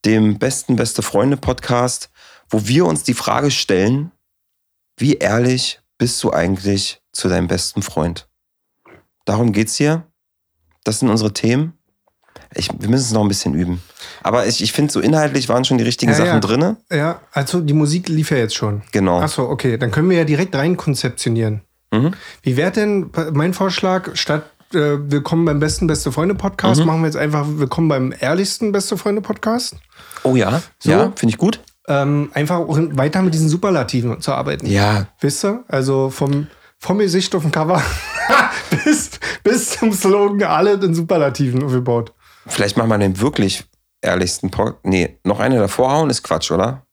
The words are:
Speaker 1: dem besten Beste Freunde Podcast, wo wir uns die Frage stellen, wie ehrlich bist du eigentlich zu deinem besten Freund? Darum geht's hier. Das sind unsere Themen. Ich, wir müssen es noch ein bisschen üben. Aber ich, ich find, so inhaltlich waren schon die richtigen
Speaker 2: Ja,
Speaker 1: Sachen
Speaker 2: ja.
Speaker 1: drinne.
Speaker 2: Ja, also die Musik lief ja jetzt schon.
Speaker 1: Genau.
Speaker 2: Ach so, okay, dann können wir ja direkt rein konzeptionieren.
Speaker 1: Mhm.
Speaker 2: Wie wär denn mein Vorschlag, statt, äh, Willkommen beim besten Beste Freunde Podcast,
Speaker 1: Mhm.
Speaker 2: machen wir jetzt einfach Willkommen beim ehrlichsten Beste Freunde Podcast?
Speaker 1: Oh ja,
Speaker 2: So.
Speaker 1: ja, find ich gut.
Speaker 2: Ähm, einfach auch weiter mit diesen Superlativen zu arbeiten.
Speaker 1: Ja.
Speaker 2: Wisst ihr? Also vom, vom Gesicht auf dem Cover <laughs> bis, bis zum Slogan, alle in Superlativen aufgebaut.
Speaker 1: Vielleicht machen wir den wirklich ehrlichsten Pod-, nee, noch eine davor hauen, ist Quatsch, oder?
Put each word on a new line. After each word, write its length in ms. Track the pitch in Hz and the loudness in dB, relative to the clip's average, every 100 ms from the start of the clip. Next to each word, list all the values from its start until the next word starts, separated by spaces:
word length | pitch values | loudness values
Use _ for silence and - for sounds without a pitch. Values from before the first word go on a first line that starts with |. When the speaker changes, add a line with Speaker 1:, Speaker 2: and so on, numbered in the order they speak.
Speaker 1:
dem 360 | 104 110 107 101 | 2 4 2 2
besten 340 | 127 - - | -2 -2 -2
Beste 280 | 120 120 - | 0 0 -2
Freunde 340 | - 101 123 139 | -2 0 2 0
Podcast, 720 | 127 127 - 120 123 - - _ - - _ | -2 -4 -2 0 0 -4 -12 _ -20 -20 _
wo 160 | 110 104 | -2 2
wir 180 | 139 | 2
uns 200 | 175 160 | 2 0
die 100 | - | -2
Frage 380 | 117 - 117 143 | -2 0 0 0
stellen, 580 | - - 92 101 135 160 _ _ _ _ _ _ _ _ - | -2 0 2 2 0 -4 _ _ _ _ _ _ _ _ -2
wie 220 | 131 - | 0 0
ehrlich 600 | 92 113 123 127 - - _ _ | 0 2 2 0 -2 -8 _ _
bist 220 | 120 - | -2 0
du 80 | 104 | -2
eigentlich 680 | 76 85 95 98 98 - - _ | 0 0 0 -2 -2 -4 -10 _
zu 160 | - 92 | -4 -2
deinem 180 | 87 87 | 0 0
besten 360 | 92 - - | -2 -2 -6
Freund? 440 | - - 87 85 - _ _ _ _ _ - - _ _ | -4 -4 -4 -6 -16 _ _ _ _ _ -20 -20 _ _
Darum 280 | - 101 120 | -4 0 2
geht's 240 | 101 110 - | 2 -2 0
hier. 260 | 143 165 - _ _ _ _ _ _ _ | 0 0 -4 _ _ _ _ _ _ _
Das 160 | - 110 | -6 0
sind 100 | 127 | 0
unsere 240 | 113 107 | 2 0
Themen. 420 | 101 113 127 160 - _ _ _ _ _ - - - | 0 0 2 0 -6 _ _ _ _ _ -20 -10 -6
Ich, 140 | - - | -6 -4
wir 120 | 104 | 0
müssen 160 | 131 | 0
es 80 | 120 | 2
noch 100 | 110 | 2
ein 60 | 104 | 2
bisschen 260 | 98 85 | 0 -2
üben. 260 | 73 90 90 - - - - | -2 -2 -4 -8 -20 -20 -8
Aber 240 | 92 120 107 | 0 0 0
ich, 120 | 113 | -2
ich 80 | 110 | -2
find, 180 | - 147 | 0 0
so 80 | 104 | 2
inhaltlich 500 | 98 156 151 139 123 | 2 2 2 -2 0
waren 160 | 120 | 0
schon 140 | 131 127 | 2 2
die 60 | |
richtigen 260 | 117 - 117 | 0 0 2
Speaker 2:
Ja, 80 | 113 | 2
Speaker 1:
Sachen 100 | - | 2
Speaker 2:
ja. 60 | 113 | 2
Speaker 1:
drinne. 360 | 98 120 180 220 _ | 2 2 0 -2 _
Speaker 2:
Ja, 300 | 156 156 170 _ | -2 -2 -4 _
also 300 | 147 135 180 | -4 -2 -2
die 120 | 151 | 2
Musik 360 | 151 147 170 180 | 2 2 0 0
lief 240 | 156 151 | -2 0
ja 60 | 139 | 0
jetzt 180 | 110 - | 0 -2
schon. 260 | 107 104 - | -2 -4 -2
Speaker 1:
Genau. 300 | 104 95 90 | 0 2 2
Speaker 2:
Ach 60 | 151 | 0
so, 200 | - 76 | -2 -4
okay, 300 | - 127 113 | -2 -2 0
dann 140 | 120 | -2
können 180 | 123 175 | 0 2
wir 60 | 175 | 2
ja 60 | |
direkt 320 | 151 147 185 135 | 2 0 0 0
rein 200 | 156 170 | 0 0
konzeptionieren. 840 | - 135 127 123 123 117 113 104 _ _ _ | -2 -2 -4 -4 -2 0 0 -4 _ _ _
Speaker 1:
Mhm. 180 | 107 147 190 - - | 0 0 -2 -16 -6
Speaker 2:
Wie 160 | 127 127 | -2 0
wär 140 | 175 | 0
denn 400 | 196 208 202 165 - 160 | 0 0 0 -2 -4 -2
mein 180 | 147 170 | 0 0
Vorschlag, 640 | 180 190 - 185 185 185 - | 0 -2 0 0 0 -2 -6
statt, 280 | - 151 - _ _ | -2 -2 -4 _ _
äh, 240 | 170 147 143 143 | 0 2 0 0
Willkommen 340 | 143 - 165 | -2 2 2
beim 160 | 165 143 | 2 2
besten 260 | 151 - 165 | 0 0 0
Beste 240 | 147 143 | 0 -2
Freunde 240 | 120 175 | 0 0
Podcast, 460 | 196 196 190 190 131 | 0 -4 0 2 4
Speaker 1:
Mhm. 60 | 160 | 4
Speaker 2:
machen 140 | 160 | 2
wir 40 | 160 | 0
jetzt 100 | 151 | 0
einfach 260 | 151 151 147 | 0 0 -2
Willkommen 420 | 151 135 - 165 | -2 -2 0 2
beim 260 | 135 131 131 | 2 0 -2
ehrlichsten 540 | 135 170 196 - 220 | -2 0 -2 -2 -2
Beste 240 | 196 196 190 | -2 -2 -4
Freunde 240 | 208 208 | -2 -2
Podcast? 560 | 196 208 220 240 - - _ - - - | -4 -4 -2 -2 -4 -12 _ -20 -20 -4
Speaker 1:
Oh 120 | 131 | 0
ja, 280 | 127 98 151 - _ | 2 2 0 -4 _
Speaker 2:
So. 120 | - | 2
Speaker 1:
ja, 220 | 196 226 | 4 2
find 160 | - 117 | 0 -2
ich 60 | 107 | 2
gut. 240 | 185 226 - _ - | 0 0 -12 _ -2
Speaker 2:
Ähm, 420 | 143 139 147 143 | 0 2 0 0
einfach 280 | 170 151 175 | -2 -2 -2
auch 180 | 165 151 165 | 0 0 0
weiter 280 | 147 151 190 | 0 0 2
mit 140 | 185 | 2
diesen 160 | 160 156 | 2 2
Superlativen 720 | 170 202 170 104 127 120 - | 2 2 0 0 -2 -2 -4
zu 100 | - | -4
arbeiten. 320 | 139 - 147 98 | -2 -4 -4 0
Speaker 1:
Ja. 380 | 101 101 104 101 _ | 2 2 2 -2 _
Speaker 2:
Wisst 240 | 143 139 | -4 0
ihr? 200 | 202 226 247 | -2 -4 -4
Also 400 | 135 131 135 135 | -2 0 0 -2
vom, 380 | 131 139 143 151 - _ _ | -2 -2 -2 -4 -14 _ _
vom 180 | - 196 | -2 0
Gesicht 360 | 202 180 185 | 2 0 0
auf 80 | 185 | -2
dem 100 | 156 | 0
Cover 300 | 160 156 175 - - - - - | 0 2 0 0 -6 -8 -6 2
<laughs> 540 | 277 - - - - 302 | 2 2 -4 -4 -2 2
bis, 240 | 302 - - - - | 0 -2 -10 -10 0
bis 280 | 202 247 - | 2 2 -2
zum 200 | - 226 | 0 0
Slogan, 520 | 196 190 202 202 202 180 | 2 2 4 4 2 2
alle 240 | 160 190 | 2 4
in 220 | 202 190 | 2 2
Superlativen 680 | 165 165 175 143 123 135 127 | 0 0 2 2 0 0 0
aufgebaut. 520 | 143 127 123 117 113 _ _ _ - | 0 0 0 -2 -2 _ _ _ -8
Speaker 1:
Vielleicht 320 | - 101 113 | -2 0 0
machen 100 | 113 | 2
wir 80 | 104 | 2
den 240 | 98 92 | 2 2
wirklich 440 | 127 - 98 - - _ _ _ | 0 2 -2 -2 -10 _ _ _
ehrlichsten 500 | - 90 90 - - | -2 0 -2 -4 -6
Pod-, 280 | - 110 - | -2 -4 -2
nee, 360 | 95 92 85 - | 0 0 0 -4
noch 160 | 92 101 | -4 0
eine 180 | 113 127 | 2 2
davor 340 | 98 - 127 | 0 2 2
hauen, 160 | 147 151 | 2 0
ist 140 | 123 | -2
Quatsch, 280 | - 78 - | -2 -4 0
oder? 360 | 82 110 131 _ | 0 0 -4 _